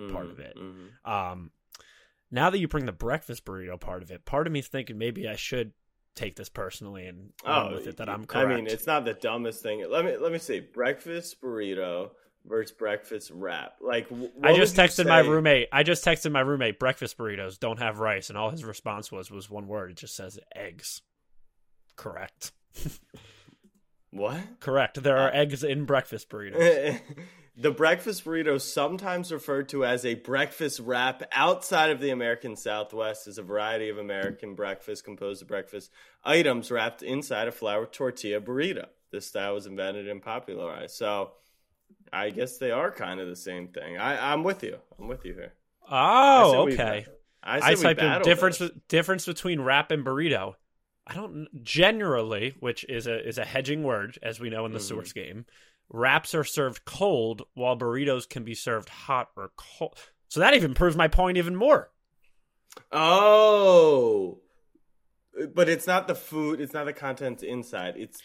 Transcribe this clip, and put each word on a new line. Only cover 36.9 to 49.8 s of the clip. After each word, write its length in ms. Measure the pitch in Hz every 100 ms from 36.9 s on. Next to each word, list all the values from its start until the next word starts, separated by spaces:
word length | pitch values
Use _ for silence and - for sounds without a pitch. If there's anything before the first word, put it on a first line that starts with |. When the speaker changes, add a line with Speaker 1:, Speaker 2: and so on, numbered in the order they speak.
| -
Speaker 2:
inside 460 | 101 135 147 113 113
a 40 |
flour 320 | - 107 104
tortilla 560 | 117 - 131 123 107 104
burrito. 460 | 101 127 175 180 - _ _
This 160 | 101 -
style 280 | 104 101
was 120 | 101 98
invented 420 | 98 95 101 101
and 140 | 101
popularized. 720 | 113 117 127 92 85 78 -
So 380 | - 107 104 98 _ _ _ _ _ _ _ -
I 180 | 92 104
guess 280 | 104 127 -
they 120 | 127
are 200 | 120 180
kind 300 | - 92 92
of 80 | 90
the 80 | 87
same 320 | 98 90 87
thing. 280 | - 82 87
I, 340 | 117 135 135
I'm 100 | 151
with 180 | 175 190
you. 160 | 104 - _ -
I'm 100 | 104
with 160 | 131
you 100 | 90
here. 180 | 87 - _ _ _ -
Speaker 1:
Oh, 40 |
Speaker 2:
I 560 | 135 156 240 277 262 190
said 120 | 127
we 80 | 143
Speaker 1:
okay. 300 | 127 113 107 107
Speaker 2:
ba-, 60 | - _ _
I 140 | - 131
Speaker 1:
I 40 | 127
Speaker 2:
said 40 | 170
we 40 |
Speaker 1:
typed 160 | 170 151
in 60 | 156
Speaker 2:
battled 180 | 165
Speaker 1:
difference 340 | 170 175 185 170
Speaker 2:
this. 120 | 175
Speaker 1:
be-, 100 | - -
difference 380 | 160 165 185 -
between 340 | 165 185 160
wrap 300 | 131 143